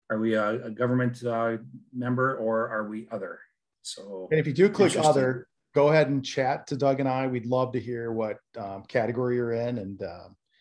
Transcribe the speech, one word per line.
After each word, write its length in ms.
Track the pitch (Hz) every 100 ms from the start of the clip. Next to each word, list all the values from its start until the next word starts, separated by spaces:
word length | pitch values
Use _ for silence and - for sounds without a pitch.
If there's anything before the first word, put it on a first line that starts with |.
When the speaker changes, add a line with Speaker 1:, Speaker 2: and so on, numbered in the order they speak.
| -
Speaker 1:
Are 60 | 110
we 160 | 113
a, 320 | 110 104 117 117
a 60 |
government, 520 | 107 123 127 123 120
uh, 340 | 120 113 113 113 - - -
member, 420 | 127 123 123 131 131
or 300 | 113 113 113
are 220 | 110 104
we 180 | 107 120
other? 300 | 107 92 85 - _ _ _
So 440 | - - 101 95 -
Speaker 2:
And 80 | 156
if 80 | 151
you 60 |
do 140 | 131 202
click 280 | 208 185 -
Speaker 1:
interesting. 100 | 156
Speaker 2:
other, 420 | 143 131 127 - _ _ 143
go 140 | 147
ahead 200 | 156 143
and 160 | 139 131
chat 400 | - 131 147 -
to 100 | 139
Doug 240 | 139 135
and 80 | 135
I. 200 | 131 131
We'd 180 | 123 117
love 280 | 127 123
to 60 | 123
hear 320 | 110 117 117
what, 280 | 113 110 104 _ 117
um, 280 | 98 98 -
category 500 | 127 113 117 123 123
you're 180 | 120
in 240 | 113 117 123
and, 240 | 98 98
uh, 280 | 95 90 87 - _ _